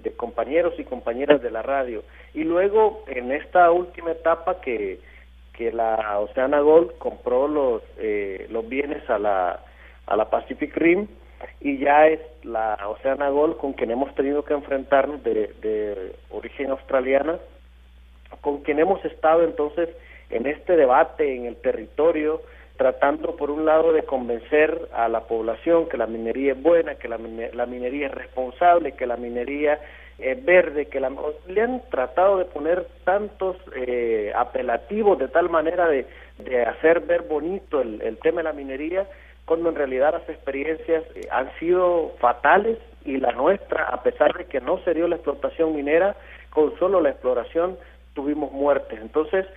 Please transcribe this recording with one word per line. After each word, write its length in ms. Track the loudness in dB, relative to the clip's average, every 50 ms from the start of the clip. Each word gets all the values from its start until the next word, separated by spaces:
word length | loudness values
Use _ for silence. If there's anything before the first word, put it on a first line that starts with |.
| -10
de 80 | -10
compañeros 640 | -8 -6 -8 -6 -4 -6 -4 0 0 0 0 0 -2
y 60 | -6 -8
compañeras 580 | -10 -10 -8 -6 -6 -4 0 2 2 2 2
de 100 | 2 -4
la 100 | -6 -6
radio. 420 | -4 -4 -4 -4 -4 -4 -8 -10 -12 -14 -20 -20 -20 -12 -8
Y 100 | -6 -2
luego, 640 | 0 0 2 2 2 4 4 4 2 2 -4 -10
en 240 | -12 -10 -8 -6 -4
esta 400 | -4 -6 -4 2 4 6 6 6
última 400 | 6 4 0 -4 -10 -8 -6 -6
etapa 480 | -6 -2 0 -2 -2 0 -2 -4 -6 -4
que, 400 | -6 -6 -4 -4 -4 -6 -8 -10 -16 -20 -20 -20 -20 -20 -20 -20 -20 -20 -10
que 180 | -6 -6 -4
la 480 | -2 -2 0 0 0 -2 -2 -2 -2 -2
Oceana 400 | -2 -2 -2 -2 0 2 2 4
Gold 380 | 6 8 8 8 6 4 -2
compró 500 | -8 -8 -8 -8 -6 -4 0 0 2 2
los, 340 | 2 0 0 0 0 -2 -2 -6 -12 -12
eh, 500 | -6 -4 -4 -2 -2 -4 -6 -8 -10 -10 -8
los 180 | -8 -8 -6
bienes 420 | -4 -4 -4 -4 -4 -8 -8 -4 -4
a 100 | -2 0
la, 420 | 0 0 0 0 0 -2 -4 -6 -12 -20 -20 -20 -20 -20 -20 -14 -6
a 120 | -2 0
la 120 | 0 0 0
Pacific 460 | -2 -2 -4 -6 -8 -8 -8 -6 -2
Rim, 320 | 0 2 2 2 2 0 -4 -10 -18 -20 -20 -20 -20 -20 -20 -16 -8
y 160 | -6 -4 -4
ya 300 | 0 2 4 6 8 8
es 120 | 6 6 2 -4 -12 -20 -16 -12
la 340 | -8 -4 -4 -2 -2 -4 -4 -6 -8
Oceana 400 | -8 -4 -4 -4 -2 -2 -2 0
Gold 260 | 2 2 2 2 0
con 160 | -2 -6 -6
quien 200 | -4 -4 -4 -4
hemos 220 | -2 -2 -4 -2 -2
tenido 280 | -2 -2 0 -2 -2 -2
que 120 | -2 -4
enfrentarnos 680 | -4 -4 -4 -6 -6 0 2 2 2 2 2 -4 -4 -2
de, 300 | -2 0 0 -2 -4 -6 -6
de 500 | -4 -4 -2 -2 -4 -4 -6 -8 -10 -12 -14 -18 -18 -14
origen 420 | -12 -12 -12 -10 -10 -8 -6 -6
australiana, 640 | -6 -8 -4 -2 -2 0 2 2 2 2 2 -2 -4 -6 -10 -16 -20 -20 -20 -20 -20 -20 -20 -20 -20 -20 -20 -20 -20 -20 -20 -20 -20 -6
con 220 | -4 -4 -4 -2 -2
quien 160 | -2 2 2
hemos 260 | 4 4 2 0 -2
estado 400 | -6 -4 0 2 4 6 6 4
entonces 420 | 2 2 -2 -4 -2 -2 -2 -4 -4 -6 -12 -20 -20 -20 -20 -12 -8
en 160 | -6 -4 -4
este 300 | -4 -6 -4 0 4 6
debate 640 | 6 6 6 6 4 4 2 0 -2 -2 -2 -2
en 80 | -4 -6
el 100 | -10 -10
territorio, 840 | -4 -4 -4 -2 -4 -8 -8 -2 0 2 2 2 2 0 -2 -4 -4 -8 -14 -20 -20 -20 -12 -4
tratando 600 | 0 0 0 2 2 2 2 2 0 -4 -6 -6
por 160 | -4 -6 -4
un 140 | -2 0 2
lado 280 | 4 4 6 6 4 4
de 80 | 2
convencer 880 | 0 -2 -4 -4 -2 -4 -6 -6 -4 0 2 4 4 2 0 -4 -8 -6 -4
a 140 | -2 0
la 140 | 0 0 -2 -2
población 600 | -4 -4 -2 -2 -4 -6 -4 0 2 2 2 2
que 80 | 0 -2
la 120 | -4 -4
minería 460 | -4 -4 -6 -6 -4 -4 -2 0 -2 -2
es 80 | 0
buena, 340 | 2 4 4 4 2 0 -6
que 120 | -10 -10
la 120 | -10 -10 -10
mine-, 320 | -10 -12 -10 -10 -10 -8 -6
la 140 | -6 -6
minería 400 | -6 -6 -6 -6 -6 -6 -6 -6
es 60 | -6 -8
responsable, 800 | -12 -14 -10 -8 -8 -8 -8 -2 4 6 6 6 6 2 -2 -4
que 120 | -4 -4
la 100 | -4 -4
minería 640 | -6 -6 -6 -6 -6 -6 -4 -4 0 0 0 0 0 -4 -12 -20 -20 -20 -20 -16
es 260 | -8 -6 -4 -4 -2 2
verde, 440 | 6 6 6 6 4 0 -4 -4
que 120 | -4 -4 -4
la, 120 | -4 -4 -4 -6 -6 -8 -8 -10 -12
le 140 | -4 0 0
han 220 | 0 0 -2 -6 -8 -4
tratado 480 | -4 -2 -2 0 2 4 4 4 4 2
de 60 | 0
poner 420 | -2 -6 -4 -2 0 0 0 -2 -6 -12 -4 0
tantos, 540 | 0 0 0 -2 -4 -6 -6 -4 -4 -4 -6 -12 -14 -10
eh, 580 | -8 -4 -4 -2 -2 0 0 0 0 -2 -2 -2
apelativos 840 | -2 -2 -2 -4 -4 -2 -2 -2 -4 -4 -4 -4 2 4 4 4 4
de 80 | 0
tal 240 | 0 2 2 2 2
manera 360 | 0 0 0 0 0 0 2
de, 200 | 2 2 0 -2 -6 -12 -20 -20 -20 -20 -16
de 240 | -6 -2 0 0 0
hacer 380 | 0 0 2 4 4 4 4
ver 200 | 2 0 -2 -2
bonito 580 | -2 -2 -4 -4 -2 -4 -6 -6 -6 -4 -2 -2
el, 220 | -2 -2 -6 -6
el 160 | -6 -6 -6
tema 200 | -2 0 0 0
de 80 | 0 -2
la 80 | -4 -6
minería, 540 | -6 -10 -10 -8 -8 -6 -4 -4 -4 -4 -6 -10 -20 -20 -20 -20 -14 -4
cuando 240 | -2 -2 0 0 -2
en 60 | 0
realidad 380 | -2 -2 -2 0 2 2 2 2
las 140 | 0 -6
experiencias, 760 | -10 -14 -10 -8 -8 -6 -4 -4 -4 -6 -6 -2 -2 -2 -2 -2 -6 -12
eh, 140 | -14 -8 -4
han 220 | -2 -2 -2 -4 -8 -4
sido 560 | 0 2 2 4 4 2 2 2 0 -2 -2 0
fatales, 600 | 0 0 2 4 4 6 6 6 4 2 -2 -4 -8 -18 -20 -14 -8
y 120 | -6 -4
la 160 | -2 0 -2 0
nuestra, 500 | 2 2 2 2 2 -2 -4 -4 -2 -2
a 180 | -4 -4 -2
pesar 340 | -2 -2 2 4 4 2 2
de 100 | 0 -6
que 140 | -6 -6 -4
no 200 | -2 -2 -2 0
se 160 | 0 -2 0
dio 120 | 0 0
la 100 | 0 -2
explotación 580 | -2 -2 -4 -4 -2 -4 -4 -2 0 0 0 0
minera, 400 | -2 0 2 4 4 4 2 0 -4 -12 -20 -20 -20 -20 -2
con 260 | 2 2 2 2 2 0
solo 220 | 0 2 4 4
la 100 | 4 2
exploración 640 | 0 0 -2 0 0 0 -2 -2 -2 -2 -2 -2 -4 -8 -16 -20 -20 -20 -20 -14 -10
tuvimos 360 | -6 -4 -4 -2 -2 -4 -6
muertes. 480 | -4 0 2 2 2 2 0 -6 -10 -12
Entonces, 460 | -12 -4 -2 -2 0 0 0 -2 -2 -4 -10